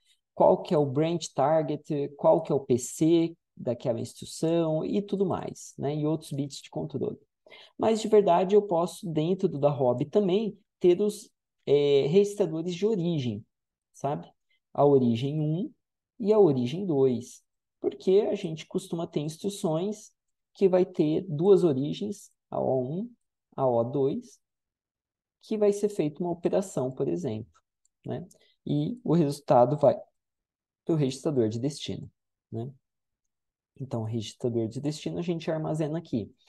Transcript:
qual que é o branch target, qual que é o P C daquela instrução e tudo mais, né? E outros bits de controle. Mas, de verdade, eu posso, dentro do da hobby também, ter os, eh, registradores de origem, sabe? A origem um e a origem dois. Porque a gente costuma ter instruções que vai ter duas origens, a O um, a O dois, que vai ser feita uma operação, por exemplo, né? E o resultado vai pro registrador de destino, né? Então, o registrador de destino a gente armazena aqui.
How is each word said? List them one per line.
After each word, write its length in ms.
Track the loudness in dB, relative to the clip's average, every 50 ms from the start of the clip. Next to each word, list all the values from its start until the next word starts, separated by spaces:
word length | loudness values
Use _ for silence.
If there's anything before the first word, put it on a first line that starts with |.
| _ _ _ _ _ _ _
qual 280 | 2 4 4 4 4 0
que 100 | 0 2
é 40 |
o 100 | 2 2
branch 440 | 2 0 0 0 0 -2 -4 -6 -6 -2
target, 720 | 0 0 2 2 2 0 -2 -6 -8 -6 _ -4 -4 -4 -6 -8
qual 240 | 0 4 4 4 4
que 100 | 2 0
é 40 | -2
o 40 | -2
P 200 | 2 2 0 0
C 560 | 0 -6 -4 0 2 4 4 4 2 0 -4 _ _ _ _ -8
daquela 400 | -6 -6 -6 -4 -4 -4 -4 -4
instrução 880 | -6 -10 -12 -18 -18 -16 -8 -4 -2 0 2 2 0 0 -2 -2 -2
e 160 | -2 -2 -2
tudo 240 | -2 -2 -2 -2 0
mais, 480 | -2 -2 -4 -6 -10 -12 -14 -18 -20 -12 -6
né? 160 | -4 -4 -2
E 100 | -2 -2
outros 260 | -2 -2 -2 -6 -8
bits 300 | -6 -6 -6 -6 -8 -16
de 80 | -20 -12
controle. 480 | -10 -10 -10 -8 -6 -6 -6 -6 -6 -10 _ _ _ _ _ _ -20 -20 -20 -20 _
Mas, 240 | _ 0 0 0 0
de 80 | 0
verdade, 460 | 4 6 6 6 6 4 4 4 4 4
eu 80 | 4
posso, 480 | 4 4 0 0 0 -2 -4 -10 -10 -4
dentro 380 | -2 -2 0 0 0 0 0
do 100 | -2 -2
da 140 | 2 0 0
hobby 340 | 2 2 2 0 2 0 -2
também, 500 | 0 0 2 2 2 2 0 0 -2 -8 -10 _ _ _ _
ter 220 | 4 4 4 4
os, 300 | 2 -2 -2 -6 -14 -20 _ _ _ _ _ _ _
eh, 400 | 2 2 4 4 4 4 4 4
registradores 720 | 4 4 4 4 4 2 -2 -2 -2 -2 -6 -6 -6 -4
de 100 | -2 0
origem, 580 | 0 0 0 0 -2 -2 -2 -2 -4 -6 -6 -10 _ _ _ _ _ _ _ _ _
sabe? 400 | _ -8 -6 -6 -6 -6 -8 -16 _ _ _ _ _ _ _ _
A 140 | _ 2 4
origem 540 | 6 6 6 4 4 2 0 -2 -4 -2 -2
um 300 | -2 -2 -2 -4 -4 -8 -10 _ _ _ _ _ _ _ _ _
e 120 | 0 2
a 60 | 4
origem 480 | 6 6 6 4 2 -2 -2 -4 -6 -4
dois. 560 | -2 2 2 2 2 2 -2 -6 -12 -20 -20 _ _ _ _ _ _ _ _
Porque 480 | -6 -6 -6 -4 0 2 2 4 2 2
a 60 | -4
gente 320 | -4 -4 -8 -8 -8 -12
costuma 400 | -8 -8 -8 -6 -6 -6 -6 -6
ter 140 | -4 -4 -4
instruções 880 | -4 -4 -8 -6 -8 -8 -6 -4 -2 -2 -2 0 -2 -4 -6 -8 -12 -20 _ _ _ _ _ _ _ _ _
que 160 | 2 2 4
vai 160 | 4 4 2
ter 360 | 2 2 0 2 2 2 -2 -2
duas 360 | -4 -4 0 6 6 6 6 6
origens, 680 | 4 2 2 -2 -4 -4 -6 -6 -8 -8 -10 -14 -20 _ _ _ _
a 80 | -6 -4
O 240 | -2 0 -2 -2 -2
um, 280 | -4 -6 -8 -8 -10 -12 _ _ _ _ _ _ _ _
a 100 | -2 -2
O 180 | 0 2 2 0
dois, 560 | 0 0 0 0 0 -2 -4 -10 -12 -20 _ _ _ _ _ _ _ _ _ _ _ _ _ _ _ _ _ _ _ _ _
que 160 | _ -6 -2
vai 160 | 2 2 2 2
ser 160 | 2 -2 -2
feita 320 | 0 0 -2 -2 -2 -4
uma 100 | -4 -4
operação, 600 | -4 -2 -2 0 0 0 -2 -2 -4 -4 -4 -4
por 160 | -4 -4 -2
exemplo, 440 | -2 -2 -4 -4 -4 -6 -6 -8 -12 _ _ _ _ _ _ _ _ _ _ _
né? 180 | -10 -10 -10 -10 -14 -20 _ _ _ _ _ _
E 360 | -4 -4 -2 -2 -4 -6 -8 _
o 120 | 0 2
resultado 600 | 2 2 2 -2 -6 0 2 6 6 6 4 4
vai 220 | 2 2 2 2 2 -6 _ _ _ _ _ _ _ _ _ _ _ _ _ _ _ _
pro 80 | -4 -2
registrador 560 | 0 0 -2 -4 -4 -6 -2 0 0 0 0
de 100 | -2 -2
destino, 480 | -6 -6 -6 -6 -10 -10 -10 -10 -12 -16 _ _ _ _ _ _ _ _
né? 180 | -10 -10 -10 -10 -14 _ _ _ _ _ _ _ _ _ _ _ _ _ _ _ _ _ _ _ _ _
Então, 220 | -12 -8 -8 -6
o 40 | -6
registrador 600 | -6 -6 -6 -8 -8 -12 _ -6 -4 -2 -2 -4
de 140 | -4 -6 -6
destino 380 | -6 -6 -8 -6 -10 -8 -8 -6
a 20 |
gente 300 | -6 -4 -6 -6 -4 -6
armazena 480 | -6 -4 -4 -6 -4 -4 -4 -4 -4 -8
aqui. 320 | -8 -6 -6 -6 -6 -6 -14 _ _